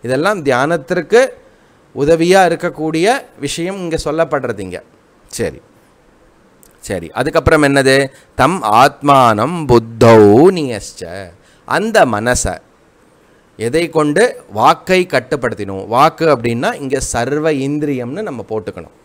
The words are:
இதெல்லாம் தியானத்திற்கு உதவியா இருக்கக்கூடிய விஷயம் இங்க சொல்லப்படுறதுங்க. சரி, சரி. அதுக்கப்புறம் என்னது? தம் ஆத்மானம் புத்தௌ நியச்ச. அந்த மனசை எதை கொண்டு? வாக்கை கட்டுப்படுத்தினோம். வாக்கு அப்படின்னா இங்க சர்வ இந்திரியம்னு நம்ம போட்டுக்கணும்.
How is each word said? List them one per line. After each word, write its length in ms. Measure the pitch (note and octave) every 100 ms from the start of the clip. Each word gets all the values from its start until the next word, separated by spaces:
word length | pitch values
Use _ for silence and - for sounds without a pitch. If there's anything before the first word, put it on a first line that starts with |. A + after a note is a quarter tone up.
இதெல்லாம் 420 | A#2 C3 F3+ G#3
தியானத்திற்கு 840 | C#3 B2 D3 E3+ C#3 F3+ D3 A3+ C4 - _ _ _ _ _ A#2+
உதவியா 420 | C#3+ E3 E3 F#3+ F3+
இருக்கக்கூடிய 760 | E3 F3 D3+ D#3+ D#3+ F#3+ C4+ - -
விஷயம் 380 | C#3 - E3+ G3
இங்க 200 | F3 D#3
சொல்லப்படுறதுங்க. 800 | D#3 D#3 E3 - B2+ G#2 F#2 F2 _ _ _ _ _
சரி, 340 | - G2 C2 _ _ _ _ _ _ _ _ _ _ _ _
சரி. 320 | - F#2+ E2
அதுக்கப்புறம் 520 | - C3+ D#3 C3+ D#3+
என்னது? 440 | C#3+ C#3 C3 C3+ C3+ - _ -
தம் 280 | F3 F#3
ஆத்மானம் 1000 | A2 A2 C#3 - C#3+ C#3 B2 G#2+ B2+ F3 C#3+
புத்தௌ 880 | A#2+ A2+ A2+ A#2+ A2+ G#2 G#2+ F3
நியச்ச. 800 | F3+ C#3 G#2+ - - E2+ F#2 F#2 F2 _ _ -
அந்த 400 | D3+ A3 G#3+ C#3+
மனசை 520 | G#2 A#2 B2 G2+ E2+ _ _ _ _ _ _ _ _ _ -
எதை 320 | A2+ D3+ E3+
கொண்டு? 540 | D#3+ D3 D#3 B3 - -
வாக்கை 560 | G2+ C3 E3 - F#3 F3+
கட்டுப்படுத்தினோம். 760 | C3+ A#2+ D3 B2+ G#2 G2 G2 G2
வாக்கு 480 | A#2+ D#3 - D#3+ C3+
அப்படின்னா 380 | A#2 A#2 F3+
இங்க 260 | F#3 C#3 C3+
சர்வ 520 | - B2+ B2 D3 D#3+
இந்திரியம்னு 680 | D3 C#3 D3 D3 C3 A#2+ D#3+
நம்ம 240 | G#3+ B2 G2
போட்டுக்கணும். 480 | A2 G2 F#2 D#2 _